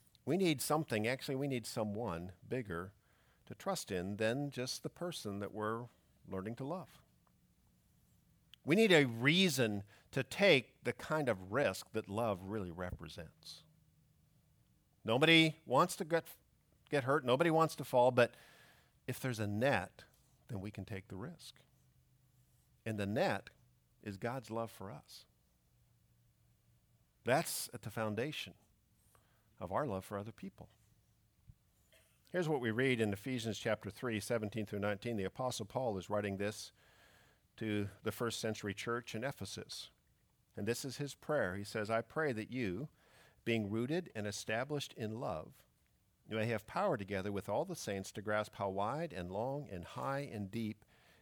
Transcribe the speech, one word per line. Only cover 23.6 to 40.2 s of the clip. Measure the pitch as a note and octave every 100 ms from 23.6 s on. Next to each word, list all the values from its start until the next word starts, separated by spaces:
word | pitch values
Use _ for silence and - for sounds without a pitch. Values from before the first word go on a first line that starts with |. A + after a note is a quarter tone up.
| _ _ _ _
is | - F#2+
God's | A#2+ C3 A2+
love | A2+ A2+
for | - G2
us. | D3 - - - _ _ _ _ _ _ _ _ _ _ _ _ _ _ _ _ _ _ _
That's | - B2 C3+ - -
at | B2
the | -
foundation | A#2 A2 G#2 C#3 D3 - - _ _ _ _ _ _ _ _ _ _
of | F2+
our | G2+ D3
love | F#2+ -
for | G2+
other | G#2
people. | - F#3+ - - _ _ _ _ _ _ _ - - _ _ _ - _ _ _
Here's | F3+ D#3+
what | D3+
we | A#2
read | A2 C3+ B2
in | G#2+
Ephesians | G2+ - B2+ A2+ G2
chapter | A#2 G#2 G2
three, | - B2+ A2
seventeen | - A#2+ G#2+ A2+ G#2
through | G#2
nineteen. | G#2 G2+ A#2+ A2+
The | F#2+
Apostle | - B2+ - G#2
Paul | B2+ B2+ G2
is | E2+
writing | G#2 G#2 F#2+
this | G2+ A2 - _ - - - - - _ _ -
to | A2 G#2 G2 -
the | A2
first | - A#2 -
century | A2+ G#2+ G#2+
church | F#2+ - A#2+ B2
in | A2 C3
Ephesus. | - G2 - F#2+ - - _ _ _